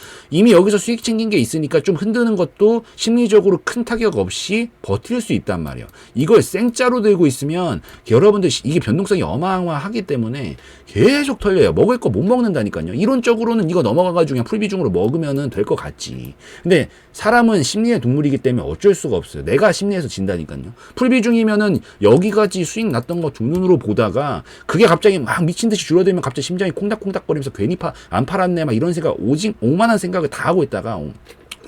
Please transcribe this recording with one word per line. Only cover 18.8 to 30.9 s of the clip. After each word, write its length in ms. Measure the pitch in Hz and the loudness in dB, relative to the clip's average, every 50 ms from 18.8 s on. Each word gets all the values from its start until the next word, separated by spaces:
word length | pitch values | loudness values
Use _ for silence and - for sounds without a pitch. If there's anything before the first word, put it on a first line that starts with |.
| - 202 190 | 2 2 2
수가 220 | - - 147 104 | 2 0 -4 -4
없어요. 280 | 87 - - - - 69 | -4 -4 -6 -10 -8 -4
내가 280 | - 104 165 208 196 165 | -2 0 2 2 2 2
심리에서 360 | - 196 202 202 180 151 - | 0 -2 -4 -4 -4 -6 -6
진다니까요. 680 | - 95 95 98 92 85 78 - 73 69 65 - 123 - - - - | -6 -6 -4 -4 -4 -4 -6 -8 -12 -12 -14 -14 -16 -20 -20 -10 -4
풀비중이면은 840 | - 254 240 254 254 208 240 233 233 220 214 208 202 214 202 165 - - - - - 101 | 0 2 2 2 2 2 2 2 2 2 2 2 2 2 0 0 -2 -4 -8 -6 0 4
여기까지 640 | 101 120 170 185 220 196 214 208 180 - 185 165 | 4 4 4 4 2 0 0 0 0 0 -4 -6
수익 240 | - - 220 226 202 | -4 -4 -4 -4 -2
났던 340 | 123 117 120 - 170 175 165 | -2 -4 -4 -4 -6 -4 -4
거 100 | 143 - | -6 -6
두 120 | - 113 | -4 -4
눈으로 340 | 131 170 185 185 180 180 123 | -2 -2 0 2 2 2 2
보다가 640 | - 104 101 113 113 101 87 127 147 143 110 80 - - - - - | 2 -2 0 0 0 0 0 -2 -2 -4 -4 -6 -8 -14 -20 -18 -10
그게 200 | - - 165 233 | -4 2 4 4
갑자기 320 | 190 165 156 - 208 190 170 | 4 4 4 4 2 2 2
막 260 | 120 - - - 165 | 0 -4 -2 -2 0
미친 240 | 151 - - 233 226 | -2 -2 0 -2 0
듯이 180 | 214 190 - | 0 0 0
줄어들면 360 | - 156 180 185 196 180 175 - | 2 2 2 4 4 2 0 -2
갑자기 200 | 135 - 147 139 | -4 -6 -6 -6
심장이 280 | - 180 180 247 277 | -6 -4 -4 -4 -4
콩닥콩닥거리면서 800 | - - 196 208 220 214 - 196 190 - - - 156 151 131 131 | -4 -4 -4 -4 -4 -4 -6 -6 -6 -6 -4 -4 -4 -4 -4 -8
괜히 260 | - - 101 120 - | -6 -4 -2 -2 -2
파-, 160 | - 180 156 - - - - | -4 -6 -8 -10 -10 -12 -6
안 160 | 87 101 127 | -2 -2 -2
팔았네 380 | - 185 190 185 180 175 165 156 | -2 -2 -2 0 0 0 -2 -2
막 100 | 143 110 | 0 0
이런 180 | 117 156 175 170 | 0 0 -2 -2
생각, 240 | 170 165 143 - - | -2 -2 -2 -2 -2
오직 380 | - 113 143 156 202 214 - - | -2 -2 0 0 -2 -4 -4 -2
오만한 380 | 107 120 160 185 226 233 220 190 | 0 0 2 2 2 2 2 0
생각을 300 | - 180 185 180 156 139 | 0 -2 -4 -2 -4 -4
다 200 | - - - - | -4 -4 -2 0
하고 140 | 180 190 143 | 0 0 0
있다가 340 | 135 - 95 - 113 | -2 -2 -6 -6 -6